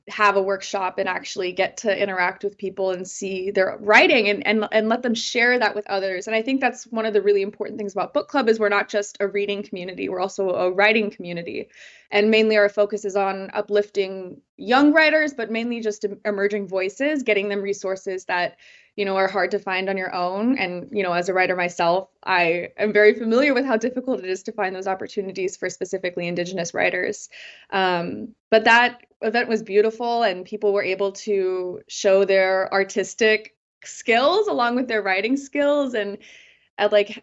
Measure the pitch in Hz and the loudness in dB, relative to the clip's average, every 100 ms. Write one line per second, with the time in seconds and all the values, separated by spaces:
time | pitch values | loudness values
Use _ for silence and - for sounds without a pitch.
0 | - - 208 196 190 196 - 202 185 190 | -16 2 4 4 0 -4 -4 -4 -4 -4
1 | 190 180 - - 185 185 185 - 226 190 | -4 -4 -8 -6 -4 -2 -2 -2 -2 0
2 | 202 185 180 190 202 - 190 190 190 180 | 0 0 -2 -2 -8 -6 -8 -4 -4 -4
3 | 185 - 196 190 190 196 185 - 208 226 | -8 -10 -8 -6 -2 0 0 -2 6 6
4 | 359 262 202 208 - 220 208 220 220 233 | 8 4 2 0 0 0 2 0 2 0
5 | 247 233 - 240 240 247 214 208 - 196 | -2 -2 -2 0 2 2 0 -2 -4 -4
6 | 190 180 - 226 233 269 254 247 - 226 | -2 -4 -2 -2 0 0 -2 -4 -8 -4
7 | 220 208 196 202 196 - 214 214 202 196 | 0 2 2 2 0 -6 -10 -8 -6 -6
8 | - 294 - 285 226 220 208 202 208 208 | -2 -4 -2 0 2 2 2 0 0 -4
9 | 202 - 202 202 202 202 202 190 180 180 | -4 -4 -2 -2 -2 -4 -6 -10 -10 -8
10 | 185 180 190 - 190 175 180 185 208 220 | -6 -4 -4 -2 -2 0 0 4 4 4
11 | 208 - 175 170 170 - - - - - | 0 -6 -10 -10 -8 -10 -12 -18 -20 -20
12 | _ 208 214 220 220 214 202 208 208 208 | _ 2 4 6 6 4 2 2 0 -2
13 | 202 196 196 190 196 208 208 208 208 202 | -4 -2 -2 -4 -6 -8 0 0 0 -4
14 | 190 190 185 - _ - 190 254 294 320 | -4 -6 -12 -16 _ -12 0 4 6 6
15 | 311 311 302 269 220 226 240 233 220 202 | 4 4 0 -4 -6 -4 -4 -4 -6 -4
16 | 202 196 214 196 202 214 190 190 190 - | -8 -6 -6 -2 -2 -2 -4 -4 -4 -2
17 | 285 302 226 202 202 202 202 202 190 190 | -2 0 2 0 0 -4 -4 -6 -6 -6
18 | 202 185 - 180 170 - - - _ - | -6 -8 -4 -2 -2 -6 -20 -20 _ -6
19 | 196 190 190 196 180 202 196 185 190 196 | -2 0 0 0 0 -2 -2 -2 -2 -4
20 | 185 180 180 196 233 262 185 180 175 208 | -4 -4 -4 0 0 0 -2 -6 -6 -4
21 | 185 175 180 185 185 180 175 - 170 180 | -2 -2 0 0 0 0 -2 0 2 2
22 | - _ - 185 170 175 - - 214 208 | -2 _ 0 2 2 0 -6 -4 2 6
23 | 208 214 226 233 294 254 269 220 254 254 | 6 6 2 4 4 2 2 0 0 -4
24 | 254 233 185 190 - 214 190 185 190 190 | -4 -4 -4 -6 -6 -6 -4 -4 -4 -6
25 | 214 214 190 185 185 - 180 - 185 185 | -6 -6 -6 -6 -6 -4 -8 -6 -6 -4
26 | 180 180 175 175 175 190 170 - 180 180 | -4 -4 -4 -4 -4 -4 -4 -2 -2 0
27 | 180 208 - - - - _ 196 185 175 | -4 -6 -14 -20 -20 -20 _ 0 0 0
28 | 175 208 - - _ 220 226 233 240 240 | -4 -8 -12 -18 _ 4 6 6 4 -2
29 | _ _ 226 233 226 220 - 196 220 220 | _ _ -4 -2 -2 -4 2 2 2 -2
30 | 240 233 220 180 185 208 208 202 180 185 | -4 0 0 -2 -8 -2 0 2 0 -2
31 | 196 196 214 196 185 185 180 180 - - | -2 -4 -2 -2 0 -2 -6 -10 -14 -2
32 | 202 190 196 190 190 190 190 196 190 208 | 4 4 6 4 4 2 0 0 0 -2
33 | 190 - 220 214 - _ _ _ - - | -4 2 2 2 -2 _ _ _ -20 -8
34 | - 233 277 392 415 277 240 247 247 220 | 0 4 4 2 2 0 0 0 0 -2
35 | 196 185 220 269 277 285 285 294 269 233 | 0 0 0 -2 -2 0 2 2 0 -2
36 | 202 202 - - - _ _ - 208 208 | -4 -8 -16 -20 -20 _ _ -2 2 4
37 | 208 233 | 2 -6